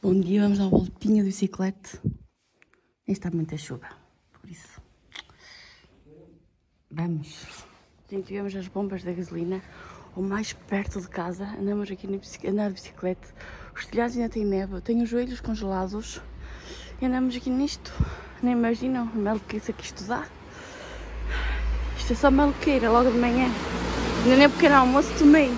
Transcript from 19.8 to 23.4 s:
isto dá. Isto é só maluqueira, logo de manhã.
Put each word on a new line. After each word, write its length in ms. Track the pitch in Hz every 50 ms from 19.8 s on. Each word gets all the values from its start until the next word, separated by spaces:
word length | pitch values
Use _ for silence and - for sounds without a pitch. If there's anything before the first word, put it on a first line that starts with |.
| -
isto 220 | - - - 196
dá. 200 | 196 240 233 - - - - - - - - - - - - - - - - - - - - - - - - - - - - - - - - - - - -
Isto 140 | - - 247
é 20 |
só 160 | 226 - 285
maluqueira, 600 | 269 269 294 285 285 - - 320 285 262 220 226 226
logo 180 | 240 247 254
de 80 | 226 240
manhã. 300 | 240 240 240 247